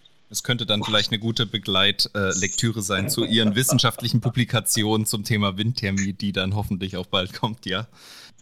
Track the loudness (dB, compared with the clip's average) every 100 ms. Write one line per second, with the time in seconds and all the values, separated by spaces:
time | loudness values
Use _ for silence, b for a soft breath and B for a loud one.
0 | -20 _ -10 -6 -2 -2 0 -2 2 2
1 | 2 0 -2 0 -2 -4 0 4 4 4
2 | 0 0 0 0 -2 0 -2 0 -2 0
3 | 0 -2 2 4 4 2 4 4 2 0
4 | 0 0 0 0 0 0 0 0 2 2
5 | 0 -2 0 0 0 0 -2 -2 0 0
6 | 0 -2 -4 -2 -2 -2 -2 -4 -4 -6
7 | -2 -2 -2 -4 -6 -6 -4 -4 -6 B
8 | B B B -18